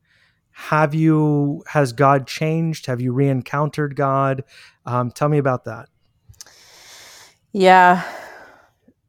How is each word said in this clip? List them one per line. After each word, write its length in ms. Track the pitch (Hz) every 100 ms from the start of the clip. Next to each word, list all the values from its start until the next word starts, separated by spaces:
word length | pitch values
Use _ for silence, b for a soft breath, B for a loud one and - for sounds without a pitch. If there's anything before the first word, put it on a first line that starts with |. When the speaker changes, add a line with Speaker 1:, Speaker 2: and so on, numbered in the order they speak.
| _ _ _ _ _
Speaker 1:
have 420 | - - 156 156 156
you, 680 | 160 156 151 147 143 156 -
has 260 | 151 135
God 320 | 117 139 143 127
changed? 580 | - 156 165 165 156 -
Have 120 | 123
you 100 | 123
re-encountered 840 | 123 139 131 - 143 151 - 147 139
God? 480 | 139 135 135 135 - b b b -
Um, 260 | 123 123
tell 180 | - 151
me 80 | 151
about 280 | 135 127 117
that. 220 | 113 - _ _ _ _ - b b b b b b b b b b _
Speaker 2:
Yeah. 500 | 202 185 185 180 180 B B B B B B B B _ _